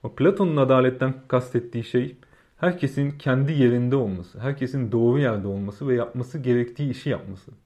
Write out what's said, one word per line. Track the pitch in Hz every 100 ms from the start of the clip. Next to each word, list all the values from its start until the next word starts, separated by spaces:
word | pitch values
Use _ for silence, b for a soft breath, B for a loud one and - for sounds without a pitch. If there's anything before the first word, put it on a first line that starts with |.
Ama | 110
Platon'un | - 139 196 190 151
adaletten | 131 131 127 127 131 131 -
kastettiği | 127 123 120 120 117
şey | 113 131 139 - b b b b
herkesin | 175 180 135 143 143
kendi | 143 143 131 139
yerinde | 151 123 123 123 135
olması, | 110 92 85 -
herkesin | 123 143 127 135 117
doğru | 117 117 135
yerde | 139 107 98
olması | 98 101 104 143
ve |
yapması | 123 - 127 120 160
gerektiği | 127 120 120 - 143
işi | 123 143
yapması. | 113 95 95 - -